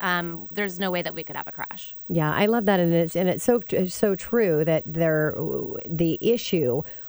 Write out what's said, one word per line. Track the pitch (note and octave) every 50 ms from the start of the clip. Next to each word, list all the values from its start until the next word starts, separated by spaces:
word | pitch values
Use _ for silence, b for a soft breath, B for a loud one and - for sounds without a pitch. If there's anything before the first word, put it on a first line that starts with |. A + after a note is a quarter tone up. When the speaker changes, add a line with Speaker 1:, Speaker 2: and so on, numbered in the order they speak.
Speaker 1:
um, | G3 F#3 F3+ F3 E3+ E3+ E3 - F#3+ -
there's | D#3+ G#3 G#3 G3 F3 F3+
no | G3 F#3+
way | F3+ F3
that | E3+ E3+ -
we | E3 D#3
could | - -
have | - - -
a |
crash. | - - - - - - - - - _ _ -
Speaker 2:
Yeah, | F3 E3 D3+ D3+
I | - - G3+
love | G#3 A3+ A#3+ G3+
that, | G#3 G3 F3+
and | F3 E3+
it's, | E3+ E3+ E3+ D#3+ -
and | E3+ F#3 F#3
it's | - F3 -
so, | - A#3+ A#3+ - -
it's | - - F#3+ F3+ -
so | - - G3+ F#3+
true | - - - A#3 A#3+ A3 F3+ D#3 D3+ D#3+
that | E3 D#3+ D#3 -
there, | D3+ D#3 E3 E3 D#3+ D#3 D#3 D3+ D3+ - - D#3 - C3+ C#3 - - - - - -
the | E3 D#3 E3+ E3 D3+ -
issue | - A3 A#3 A#3 - - - E3+ D3 B2 A#2+ C#3+ D#3 B B B B